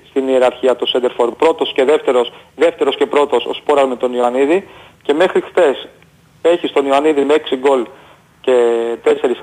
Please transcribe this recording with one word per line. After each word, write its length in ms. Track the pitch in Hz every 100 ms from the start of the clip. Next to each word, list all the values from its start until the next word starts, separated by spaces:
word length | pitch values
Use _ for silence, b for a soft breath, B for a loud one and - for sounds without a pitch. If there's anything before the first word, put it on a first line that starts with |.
| -
στην 180 | 139 131
ιεραρχία 480 | 131 127 - 131 120
του 120 | 117
σέντερφορ. 440 | 131 123 - 120
Πρώτος 400 | 110 160 160 139 -
και 80 |
δεύτερος, 480 | 131 151 147 123 117 B B -
δεύτερος 400 | 165 165 139 135
και 80 | 143
πρώτος 400 | 143 143 120 -
ο 80 |
Σπόραρ 340 | - - 143 135
με 80 | 120
τον 180 | 127
Ιωαννίδη. 540 | 123 123 127 139 185 196 B B B
Και 120 | -
μέχρι 280 | 147 185 190
χθες 460 | - - 160 - - - _ _ _ _
έχει 280 | 165 170 135
τον 120 | - 139
Ιωαννίδη 380 | 135 156 143
με 100 | 139
έξι 220 | 151 - 131
γκολ 240 | 135 135 110 B B B _ _
και 140 | - 127 117 117 117 113
τέσσερις 340 | - 143 131 120